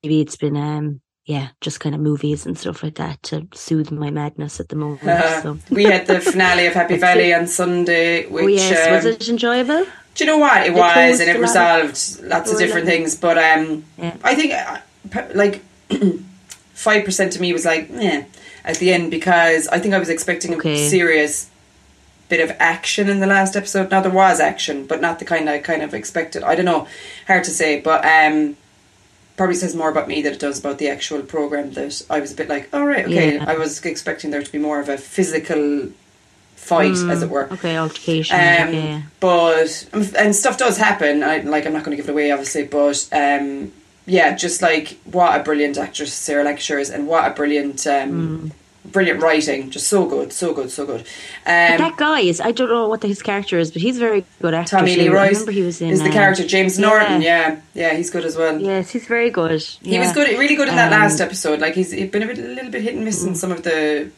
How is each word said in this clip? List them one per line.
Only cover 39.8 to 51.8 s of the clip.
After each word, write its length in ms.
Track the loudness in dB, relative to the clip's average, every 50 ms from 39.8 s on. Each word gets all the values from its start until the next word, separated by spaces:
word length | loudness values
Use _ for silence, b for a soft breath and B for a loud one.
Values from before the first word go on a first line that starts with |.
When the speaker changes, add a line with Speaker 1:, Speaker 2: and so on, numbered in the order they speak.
| -14 -6 -4 -4 -4 0 2
Speaker 2:
and 180 | 2 2 4 2
stuff 220 | 2 0 0 0
does 180 | 2 0 0 2
happen. 460 | 2 0 0 2 2 0 2 2 2 0
I, 140 | 0 -2 -2
like, 260 | -2 -2 -2 -2 -2
I'm 60 | -2
not 120 | -4 -4 -4
gonna 100 | -6 -8
give 140 | -6 -6 -4
it 20 |
away, 200 | -2 0 0 0
obviously, 320 | 0 -2 -4 -6 -6 -6 -6
but, 440 | -2 0 2 2 2 0 -2 -6 -2 -2
um, 580 | 0 2 2 0 0 -2 -6 -6 -8 -10 -12 -14 -20 _ _ _ _ _
yeah, 300 | 2 4 4 4 4 2
just, 260 | 0 -4 -4 -2 0
like, 360 | 0 2 2 0 -4 -8 -16 -18 _
what 340 | -4 2 2 4 4 4 2
a 40 | 0
brilliant 340 | 0 0 0 0 0 -2
actress 340 | -6 -8 -8 -8 -10 -10 -8 -8
Sarah 300 | -8 -6 -2 -2 0 0
Lancashire 360 | 0 -2 -4 -6 -4 -4 -4
is, 100 | -4 -4
and 180 | -6 -6 -4
what 180 | 0 0 2 2
a 80 | 0 -2
brilliant, 540 | -2 -2 0 0 0 -2 -4 -6 -6 -2
um, 640 | 0 0 0 -2 -2 -4 -4 -4 -4 -6 -8 -10 -12 -14 _ _ _ _ _ _
Speaker 1:
Mm. 60 | -2
Speaker 2:
brilliant 300 | 0 0 2 2 0 2
writing. 480 | 2 2 2 2 0 -2 -4 -4 -6 -10
Just 180 | -10 -6 -4
so 180 | 0 2 2 2
good, 260 | 0 -2 -4 -4 -6 -6
so 180 | -6 -4 -4 -4
good, 160 | -4 -6 -8
so 140 | -8 -10 -8
good. 200 | -8 -8 -10 -10 B B B B B B B B
Speaker 1:
But 260 | 2 4 4 6 6 4
Speaker 2:
Um, 40 |
Speaker 1:
that 180 | 4